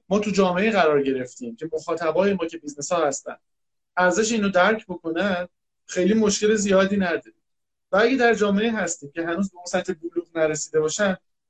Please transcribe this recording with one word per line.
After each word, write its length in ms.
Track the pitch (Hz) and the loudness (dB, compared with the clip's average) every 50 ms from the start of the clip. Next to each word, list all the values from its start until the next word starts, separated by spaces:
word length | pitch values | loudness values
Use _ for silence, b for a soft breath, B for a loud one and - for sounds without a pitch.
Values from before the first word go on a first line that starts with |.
| _ - | _ -2
ما 100 | 185 214 | -2 0
تو 120 | 208 214 | 0 0
جامعه 400 | 185 190 190 185 165 180 202 226 | 2 2 2 2 2 0 0 2
قرار 320 | 214 196 170 156 151 143 135 | 2 4 4 4 4 2 2
گرفتیم 520 | 135 131 127 127 123 - - 123 117 113 | 0 -2 -2 -4 -8 -12 -12 -12 -12 -12
که 140 | - 156 165 156 | -10 -10 -8 -8
مخاطبای 600 | 156 - 170 165 170 175 160 156 175 190 202 196 | -8 -6 -6 -6 -4 -2 -2 0 2 2 2 2
ما 120 | 185 170 | 0 -4
که 120 | 165 165 | -6 -8
بیزنس 340 | 165 - 147 143 143 139 - | -10 -14 -14 -12 -10 -6 -4
ها 160 | 180 170 160 | -2 0 0
هستن، 280 | 143 131 - - 123 120 - _ _ _ _ _ _ _ _ _ _ - | -2 -2 -4 -10 -14 -16 -16 _ _ _ _ _ _ _ _ _ _ -2
ارزش 340 | 175 180 180 175 190 226 220 | 2 2 2 2 2 0 0
اینو 180 | 240 220 202 196 | 0 0 0 0
درک 360 | 190 180 180 202 220 214 - | 2 2 4 2 2 -2 -6
بکنن، 640 | - 180 - - 165 165 170 190 202 185 175 180 - _ _ _ _ _ _ _ | -12 -14 -10 -8 -6 -4 -2 -2 -2 -2 -4 -6 -10 _ _ _ _ _ _ _
خیلی 280 | - - 185 180 190 220 | -8 -2 0 2 2 4
مشکل 420 | 220 214 202 196 - 208 214 226 | 4 2 2 2 2 2 2 2
زیادی 420 | 214 202 202 190 190 190 190 202 | 2 2 2 4 4 4 2 0
نداره. 360 | 202 185 175 160 - - - _ _ _ _ _ _ _ _ _ _ _ - | 0 0 0 -2 -4 -6 -10 _ _ _ _ _ _ _ _ _ _ _ -2
و 60 | 185 | 2
اگه 200 | 196 226 240 269 | 2 4 4 4
در 160 | 247 240 233 226 | 4 4 4 4
جامعه 380 | 185 208 202 196 202 220 233 | 4 2 2 2 2 0 0
هستیم 400 | 226 214 185 170 - - 143 143 | -2 -2 -4 -4 -6 -10 -12 -12
که 100 | - 165 | -8 -6
هنوز 300 | 170 170 170 190 202 196 | -6 -4 -2 -4 -4 -4
به 60 | - | -6
اون 80 | 175 175 | -12 -10
سطح 280 | - - 185 - - 185 | -4 -4 -4 -2 -4 -8
بلوغ 440 | 156 233 170 - 170 170 _ - | -8 -8 -8 -8 -8 -8 _ -2
نرسیده 420 | 165 156 156 156 151 - - - 156 | 0 0 0 0 -4 -6 -2 -2 0
باشن، 380 | 156 156 - - 208 196 185 - _ _ _ _ _ | 0 0 -2 -2 -2 -2 -2 -4 _ _ _ _ _